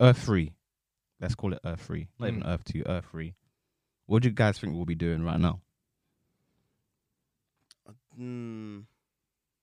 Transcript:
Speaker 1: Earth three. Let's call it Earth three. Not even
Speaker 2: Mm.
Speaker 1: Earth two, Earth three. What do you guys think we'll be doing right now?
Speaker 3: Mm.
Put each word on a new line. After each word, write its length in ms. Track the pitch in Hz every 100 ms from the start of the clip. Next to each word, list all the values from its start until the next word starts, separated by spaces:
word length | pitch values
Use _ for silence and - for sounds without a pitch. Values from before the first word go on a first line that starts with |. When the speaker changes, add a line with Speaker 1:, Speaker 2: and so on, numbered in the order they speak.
Speaker 1:
Earth 160 | 123 123
three. 300 | - 98 78 - _ _ _ _ _ -
Let's 140 | 87 -
call 180 | 101
it 60 | 85 -
Earth 160 | 85
three. 260 | - 82 82 -
Not 100 | 117
even 140 | 110
Speaker 2:
Mm. 40 | -
Speaker 1:
Earth 160 | 85 -
two, 180 | 78 -
Earth 200 | 90 -
three. 240 | 80 80 92 _ _ _ _ _ _ -
What 180 | 110
do 60 | 123
you 40 | 107
guys 220 | 107 98
think 160 | 101
we'll 120 | 82 82
be 100 | 82
doing 280 | 85 80
right 160 | 82 80
now? 220 | 85 87 - _ _ _ _ _ _ _ _ _ _ _ _ _ _ _ _ _ _ _ _ _ - 107 _ 117
Speaker 3:
Mm. 640 | 123 123 117 110 107 101 110 _ _ _ _ _ _ _